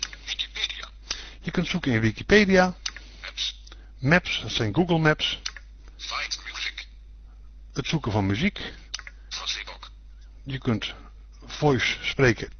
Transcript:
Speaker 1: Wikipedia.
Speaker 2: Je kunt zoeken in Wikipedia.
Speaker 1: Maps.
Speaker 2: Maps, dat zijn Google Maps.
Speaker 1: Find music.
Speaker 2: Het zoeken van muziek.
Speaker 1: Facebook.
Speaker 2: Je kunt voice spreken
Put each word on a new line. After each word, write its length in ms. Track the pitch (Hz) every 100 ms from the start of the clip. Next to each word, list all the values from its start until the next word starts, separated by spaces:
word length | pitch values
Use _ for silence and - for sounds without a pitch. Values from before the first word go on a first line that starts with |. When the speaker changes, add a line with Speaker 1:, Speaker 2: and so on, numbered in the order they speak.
| - -
Speaker 1:
Wikipedia. 640 | - - - - - - - - - - - -
Speaker 2:
Je 100 | -
kunt 180 | - 175
zoeken 240 | 180 143
in 80 | 113
Wikipedia. 760 | 113 107 - 202 202 190 185 175 - - - -
Speaker 1:
Maps. 400 | - - - - - - - -
Speaker 2:
Maps, 420 | 131 175 - -
dat 100 | 110
zijn 220 | - 113
Google 240 | 101 175 165
Maps. 420 | 156 156 - - - - - - - -
Speaker 1:
Find 440 | - 127 - -
music. 420 | - - - - - - - - - - - - -
Speaker 2:
Het 140 | - -
zoeken 260 | 156 131
van 140 | 104 98
muziek. 460 | 101 190 - - - - - - - -
Speaker 1:
Facebook. 600 | - - - 98 - - - - - - -
Speaker 2:
Je 160 | - 131
kunt 360 | 127 110 - - - - - -
voice 520 | - - 151 127 - -
spreken 500 | - - 127 107 - -